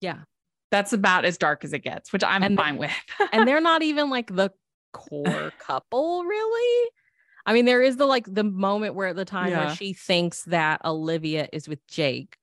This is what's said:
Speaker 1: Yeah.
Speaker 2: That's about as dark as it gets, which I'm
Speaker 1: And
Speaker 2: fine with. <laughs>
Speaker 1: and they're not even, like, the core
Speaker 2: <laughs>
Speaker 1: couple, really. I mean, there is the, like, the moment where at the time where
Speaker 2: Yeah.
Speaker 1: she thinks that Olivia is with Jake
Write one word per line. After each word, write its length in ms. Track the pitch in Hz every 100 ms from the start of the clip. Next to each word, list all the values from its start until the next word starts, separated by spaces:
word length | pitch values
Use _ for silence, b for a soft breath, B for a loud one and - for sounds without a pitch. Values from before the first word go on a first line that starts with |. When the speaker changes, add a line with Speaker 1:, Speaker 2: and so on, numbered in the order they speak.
Speaker 1:
Yeah. 200 | 185 160 151 _ _ _ _
Speaker 2:
That's 220 | 202 202
about 300 | 220 196 185 175
as 100 | 170
dark 260 | 160 147
as 80 | 147
it 60 | 143
gets, 320 | - - -
which 100 | 196
I'm 180 | - 190
Speaker 1:
And 140 | 196 196
Speaker 2:
fine 200 | 151 143
with. 140 | 147
<laughs> 400 | - - - 403
Speaker 1:
and 140 | 220 254
they're 140 | 294
not 220 | 330 330
even, 260 | 311 294 294
like, 260 | 254 226
the 160 | 185 196 - _ _ _
core 560 | - - 147 147 151 156
Speaker 2:
<laughs> 40 | -
Speaker 1:
couple, 640 | - 135 - 247 320 349
really. 640 | 349 415 440 466 480 480 466 b b b b b -
I 60 |
mean, 100 | 226
there 180 | 247 247
is 140 | 262 254
the, 100 | 277
like, 200 | 262 202
the 120 | 190
moment 500 | 214 190 196 208 214
where 140 | 175 190
at 80 | 175
the 80 |
time 260 | 185 196 185
where 120 | 170
Speaker 2:
Yeah. 100 | 151
Speaker 1:
she 200 | 165 196
thinks 500 | 180 - 175 175 -
that 360 | - 170 156 156
Olivia 640 | - 160 160 165 156 156 143
is 140 | 156 151
with 160 | 151 _
Jake 480 | - 147 123 139 -